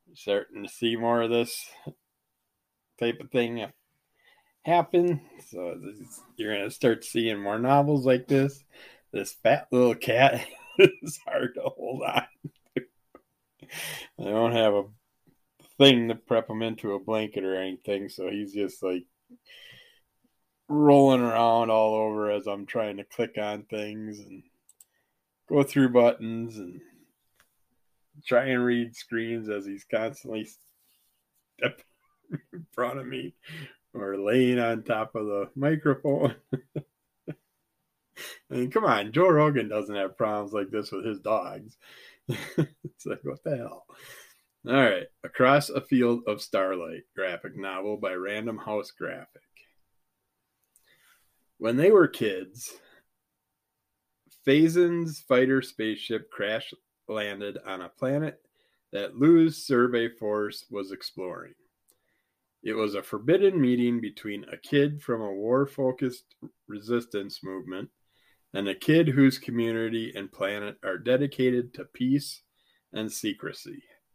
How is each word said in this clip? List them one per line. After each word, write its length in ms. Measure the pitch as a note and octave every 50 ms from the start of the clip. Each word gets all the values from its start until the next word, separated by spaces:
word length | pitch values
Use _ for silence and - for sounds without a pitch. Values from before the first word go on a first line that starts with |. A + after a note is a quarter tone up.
| _
You're 100 | F3 E3
starting 460 | - - G#2 G2+ G2+ F#2+ - - G2+ G2+
to 60 | F#2+
see 280 | - - A#2+ A2+ A#2
more 260 | A2+ A#2 A#2 A#2+ A#2 A#2
of 80 | A2+
this 380 | A#2+ A#2 A#2+ A#2+ - - - - - - - - - _ _ _ _ _ _ _ _ _ _ _ _ _ _ _ _ _ _ _ _ _
type 220 | A#2+ A#2 A#2 -
of 100 | - -
thing 360 | - B2+ A#2+ A#2 A#2+ A#2 G#2+ - - _ _ _ _ _ _ _ _ _ _ _ _ _ _ _ _ _ -
happen. 560 | D#3+ E3+ F3 E3 E3+ - F3 F3 F3+ E3+ C#3+ - - - - - -
So 300 | - F2+ F2+ F2 E2+ F2
this, 400 | E2+ F#2 G#2 G#2 G#2+ A#2 - - - _ _
you're 180 | - A2 G#2+ G#2+
gonna 140 | G2+ G2 A2
start 340 | - - - B2 A2+ - -
seeing 360 | - - C3 A2+ A2+ G#2+ G2+
more 180 | G2+ G2+ G#2 A2+
novels 480 | A#2+ C3 C#3 C#3+ C#3+ D3 D3+ C#3 B2+
like 200 | C3 B2+ B2 B2
this. 380 | - C#3+ C3+ C3+ C#3 C#3 - _ _ _ - - - - _ _ _ -
This 200 | G2+ G2 - -
fat 360 | - - A2+ C#3 C#3 - -
little 240 | - B2 B2 A#2+ A2+
cat 520 | - - - A2+ A#2+ C3+ C#3 B2 A#2 - - - - -
<laughs> 160 | - - -
is 420 | G3 - - - - D#3+ - - -
hard 280 | - - C#3 B2+ B2 -
to 80 | - -
hold 400 | - - - - G#2+ C3 B2+ -
on 240 | - - - - - _ _ - D3 - _ _ _ _
to. 60 | - - - _ _ _ _ - - _ _ _ _ _ _ _ _ - - - - - - - - - - _ -
I 40 | A#2
don't 280 | G2 G#2 A2 A#2 A#2 A#2
have 220 | A2+ A2 G#2+ G2+
a 100 | G2+ G2 G2+ G#2+ _ _ _ _ _ _ _ _ _ _ _ _ _ _ _ _ -
thing 300 | C#3 C#3 C3 A#2+ A#2 A2+
to 60 | A2+
prep 340 | A2+ - - B2 A2+ A2 -
him 140 | A2 A2 A2+
into 300 | A2+ A2 A2 - G#2+ G2+
a 80 | G2
blanket 440 | F#2 - A2 A2 A2 G#2 - G2+ F#2+
or 120 | F#2+ F#2+
anything, 520 | F#2 F#2+ F#2+ F#2 - _ - G2+ G2 G2+ G2
so 200 | - - F#2 F#2
he's 240 | G2 G#2 G#2 G2 G2+
just, 300 | G2+ G2+ F#2 - - -
like, 220 | F#2 F#2 F#2 F2 _ _ _ _ _ B3 _ _ - - - - - - - - _ _ _ _ _ _ _ _ _ _ _ _ _ _ _ _ -
rolling 520 | D3 D3+ D3+ D3 C#3+ C#3+ C#3 C#3 C3 B2+
around 500 | B2 A#2+ A2+ A#2 A#2 A#2 A2+ A2+ A#2 A2+
all 240 | A2+ A2 A2 A2 A2
over 360 | A2 A2 A2 G#2+ G#2+ G#2+ G#2
as 160 | G#2 G#2 G2
I'm 200 | G#2+ G2+ G2+ G2+
trying 300 | - - A#2+ A2 G#2 G2+
to 80 | G2+ G2
click 320 | - - - A#2 A2 - G#2+
on 240 | G#2 G#2 G#2 G#2+ G#2
things 560 | _ A2+ G#2+ G#2 G#2 G#2 G#2+ G#2+ G#2+ G#2 G#2
and 220 | G#2 G2 F#2+ F#2 - _ _ _ _ _ _ _ _ _ _ _ _ _ _ _ _ _ _ _ _ -
go 140 | D3+ D3 C#3
through 280 | C#3 - C#3+ C3+ B2+
buttons 680 | B2 B2 A#2+ A#2+ A#2 - A2+ A2+ A2+ A2+ A#2 A2+ A2 G#2+
and 220 | F#2+ F2 F2+ E2+ - - _ _ _ _ _ _ _ _ _ _ _ _ _ _ _ _ _ _ _ _ _ _ _ _ _ D3 -
try 220 | - B2+ A#2+ C3
and 180 | C3+ C3 B2 B2
read 320 | B2 A#2+ A#2+ A#2 A#2 A2+
screens 520 | - - - A#2 A2+ A2+ A2+ A#2 A#2 A2 G#2+
as 180 | G#2+ G2+ G2
he's 180 | G2+ G2 G2+ -
constantly 640 | _ - A2 A2 A2+ - - - B2 A2 A2 G#2+ G#2+ - _ _ _ _ _ _ _ _ _ _ _ _ _ _ _ _ _ _ _ _ _
stepping 260 | - - - - _ _ _ _ _ _ _ _ _ _
<laughs> 220 | G#3+ D3 - _ -
in 140 | F3 D#3+ - _
front 260 | - B2 A#2 C3 C#3
of 80 | B2+
me 280 | B2 C3+ B2+ C#3 - - _ _ - D#3 D#3+ D3 - - _ _ _ -
or 240 | B2 G2+ G2 G2 G2
laying 400 | G2 G2+ A#2 B2+ B2+ B2 B2 A#2+
on 240 | A#2 A#2 A#2 A2+ G#2+
top 320 | - A#2 G#2+ A2 A2 -
of 120 | A#2 G#2+
the 220 | G#2 G2+ G2+ G2 - -
microphone. 800 | C3 C#3 D3 D#3+ D3+ - D3+ C3+ C3+ - D3 C#3 - - B2+ - - _ _ -
<laughs> 240 | C3+ - _ _ C3+ - - _ _ _ _ _ _ _ - D3+ - _ _ _ _ _ _ _ _ _ _ _ _ _ _ _ - - - - - _ _
I 40 | C3
mean, 160 | B2+ B2 B2+
come 140 | - A3 A3
on, 280 | E3 A#2 G#2 G2+ G#2+ A2
Joe 160 | D3 F3+ F#3+
Rogan 400 | E3 D3+ D3+ D3+ C#3+ B2+ A2 G#2
doesn't 260 | G#2+ G#2+ G2+ G2 G#2
have 240 | G2+ G2 F#2+ - -
problems 340 | A#2+ G#2+ G#2 G#2 G#2 G2 G#2+
like 180 | G#2 G2 F#2+
this 220 | G#2 G#2+ G#2 - G#2+
with 140 | F#2+ F#2
his 140 | A2+ G#2+ G2
dogs. 560 | - G#2+ A2 G#2 F2+ F#2 G2+ G2+ G#2 A2 - _ _ - - - - - - _ _ -
<laughs> 300 | A#2 - - - - - D#3+ - - _ -
It's 220 | - - _ -
like, 180 | - - - -
what 180 | C#3 C3+ - _
the 120 | E3 D3
hell? 300 | B2 A#2 A2+ - - - - - - - - - - - - _ _ _ _ _ _ -
All 60 | A#2+ B2
right, 340 | C#3 C3 A2+ G2 F2+ - - _ _ -
Across 460 | - - - C3 C3 C#3 D3 C#3+ -
a 100 | - C3+ -
Field 400 | - C#3 B2+ B2 A#2+ A#2+ A#2 A#2
of 140 | A2 G#2 G#2+
Starlight, 640 | - - - G2+ F#2+ F#2+ F#2+ F2+ E2+ D#2+ E2 - - _ _
graphic 420 | G2+ F#2+ F#2 F2 E2+ - G2 -
novel 400 | G2 G2 F#2+ F#2 F#2+ G2 G#2 G#2+ G2+
by 160 | G#2+ F#2+ F#2
Random 420 | F2+ F#2 G2 G#2 G#2+ A2 A#2 A2
House 340 | G2+ - A2 G#2+ G#2 G2+ -
Graphic. 520 | - - - E2+ E2+ - - - _ - _ _ _ _ _ _ _ _ _ _ _ _ _ _ _ _ _ _ _ _ _ _ _ _ _ _ _ _ _ _ _ _ _ _ _ _ _ _ _ _ _ _ _ _
When 180 | - A2 A#2+
they 140 | C3 D#3 F#3+
were 180 | A3 G3 E3 -
kids, 640 | - - A#2 G#2+ F#2+ F#2 F#2 - - A#2+ - - - - _ _ _ _ _ _ _ _ _ _ _ _ _ _ _ _ _ _ _ _ _ _ _ _ _ _ _ _ _ _ _ _ _
Fazen's 760 | C#3 C3+ D3+ D#3+ E3 E3 F3+ F3 E3+ E3+ E3+ E3+ D#3+ D3+ -
fighter 400 | - - C3 B2+ C3 C3 C3+ C3
spaceship 680 | B2+ - - - A2 A2 G#2+ G#2+ - - A2+ A2 - -
crash 420 | - - G#2 G#2 A2 A2+ - - - - _ _ _ _ _ -
landed 500 | G#2+ G#2+ G#2 G#2 G2+ G2 G2+ G2+ G2+ - -
on 160 | - F#2+ F#2 F2+
a 80 | F2
planet 500 | - _ C3+ C3 C#3 D3 D#3 D3+ - - _ _ _ _ _ _ _ _ _ _ -
that 240 | G2 G2+ - -
Lou's 500 | A#2 C3+ D#3+ E3+ E3 D#3+ D#3+ D3+ - -
survey 420 | - C3+ A#2+ B2 B2 B2 A#2 A#2 A#2
force 560 | A#2 - A2+ G#2 G#2 G#2 G#2 G#2 G#2+ - - _
was 220 | A2 G2+ G2 F#2+ G2
exploring. 640 | - - - - - F#2 F2+ F2 F2+ E2+ F2 F2 _ _ _ _ _ _ _ _ _ _ _ _ _ _ _ _ _ _ _ _ _ -
It 100 | G#2+ G#2+
was 200 | A2 A2 G#2 G2+
a 80 | G2 F#2
forbidden 580 | - - G#2 G#2+ C3+ E3+ G3 G3+ G3 F#3+ E3+
meeting 400 | C3+ B2 B2 A#2+ A#2+ A#2+ A#2+ A#2+
between 460 | A2+ G#2 - - - G#2+ G2+ G2+ - -
a 60 | -
kid 460 | - - - D3 C#3+ C#3+ D3 D3 D3 -
from 180 | - A#2+ A2+
a 120 | A2 G2+ G2
war-focused 1000 | G2 G#2 A2+ B2 C3+ C#3 C#3 - - C3+ C3 B2+ - C#3 B2+ B2 - - _ _ _ - B2 - _ _
resistance 760 | - G#2 G#2 G2+ A2 A#2+ A#2+ A#2+ - - G2+ G2 G2+ - - -
movement 480 | F#2+ F#2+ F#2+ F2+ F2+ F#2 F#2+ G#2+ - _ _ _ _ _ _ _ _ _ _ _ _ -
and 140 | G2 G2+ G2
a 60 | F#2+
kid 340 | - - - D3+ E3 E3 D#3
whose 300 | B2+ C#3 C#3 C3 C3 -
community 760 | - - A#2 A#2 A#2 A#2 A2+ A2+ A2+ A2+ A2+ A2+ A2+ A2+ -
and 160 | G2 G2 F#2+ -
planet 460 | - G2 G2 G2+ G#2 G2+ G#2 - - -
are 140 | G2 F#2
dedicated 800 | F2 - A#2 B2+ C3 C#3+ C#3 - - B2+ B2+ B2+ B2 A#2+ B2+ -
to 100 | - -
peace 560 | - _ - B2 B2+ C3+ D3 C#3+ - - - _ _ _ _ _ _ _ _ _ _
and 220 | - G#2 A2 G#2+ -
secrecy. 720 | - - G#2+ G2+ - - F2+ - - - - - - - _ _ _ _ _